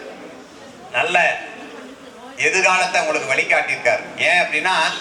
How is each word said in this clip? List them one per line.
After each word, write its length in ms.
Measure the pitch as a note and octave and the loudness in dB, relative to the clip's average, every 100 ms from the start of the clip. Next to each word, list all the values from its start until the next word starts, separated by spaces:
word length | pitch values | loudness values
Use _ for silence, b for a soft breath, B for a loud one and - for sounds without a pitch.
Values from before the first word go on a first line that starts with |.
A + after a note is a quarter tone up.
| - - - - - - - - - | -12 -14 -16 -16 -18 -20 -20 -18 -4
நல்ல 460 | B2 A#3+ F3 D#3 - - - - - - - - - - - | -2 2 4 4 0 -8 -14 -14 -14 -16 -18 -18 -18 -18 -2
எதிர்காலத்தை 640 | D3 F#3 F#3 F#3 F3+ F3+ | 0 4 4 4 2 2
உங்களுக்கு 320 | D#3+ D3+ C3+ | 0 -2 0
வழிகாட்டியிருக்காரு. 680 | C#3+ E3+ D#3+ C#3+ C3+ - G#2+ - - | 0 4 2 2 0 2 0 -2 -2
ஏன் 220 | C#3+ F3 | 2 4
அப்படின்னா, 360 | E3 D3+ E3+ F3 E3 - | 2 0 0 2 0 -2